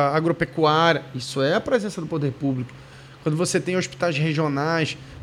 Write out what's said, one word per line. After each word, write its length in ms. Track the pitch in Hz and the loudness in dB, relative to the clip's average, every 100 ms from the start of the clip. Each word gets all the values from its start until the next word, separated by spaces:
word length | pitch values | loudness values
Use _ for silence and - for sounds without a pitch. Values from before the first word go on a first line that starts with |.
| 143 | 4
agropecuária, 920 | 156 165 165 165 - 156 151 170 151 131 | 2 2 0 -2 2 4 6 6 4 0
isso 280 | 131 120 135 | -10 -6 0
é 120 | 135 196 | 2 2
a 40 | |
presença 400 | - 254 208 180 | 2 0 0 -6
do 80 | 156 | -6
poder 240 | 165 143 | -4 -4
público. 400 | 120 139 127 123 - - - - - | -2 -4 -2 -6 -10 -20 -20 -20 -8
Quando 140 | - 156 | -4 0
você 240 | 175 185 | 0 0
tem 160 | 143 185 | 0 -2
hospitais 400 | - - 175 143 | -2 -2 -2 0
regionais 800 | 160 147 156 139 156 165 156 - - - | 0 0 0 0 0 0 0 -4 -14 -14